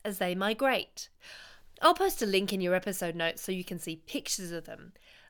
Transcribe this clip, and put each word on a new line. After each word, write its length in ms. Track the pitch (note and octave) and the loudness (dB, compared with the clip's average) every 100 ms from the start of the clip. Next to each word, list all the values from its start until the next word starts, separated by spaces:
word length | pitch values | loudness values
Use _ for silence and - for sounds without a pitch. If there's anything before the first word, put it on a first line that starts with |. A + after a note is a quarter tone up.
as 140 | A3 F#3+ | -6 -2
they 160 | F3+ | -2
migrate. 760 | F3+ G3+ A3+ C4+ A#3 - - - _ - - - - - - | 0 -2 2 2 2 -2 -12 -16 _ -20 -20 -20 -20 -20 4
I'll 140 | D#4 | 6
post 280 | - F#4+ G4 | 6 4 2
a 40 | G#3+ | 2
link 260 | F#3+ G3 | 2 2
in 80 | G3 | 0
your 140 | F3+ | 2
episode 400 | F#3 G3 F#3+ F3 | 2 0 -4 -4
notes 280 | E3 E3 D#3+ | 0 -2 -2
so 100 | - | -4
you 120 | F#3 | -4
can 140 | F3+ E3+ | -4 -8
see 180 | - D#3+ | -8 -10
pictures 540 | - C#4+ - - F3+ | -8 -6 -4 -4 -4
of 140 | E3+ | -8
them, 300 | E3 E3 F3+ - - - | -10 -14 -16 -20 -20 -20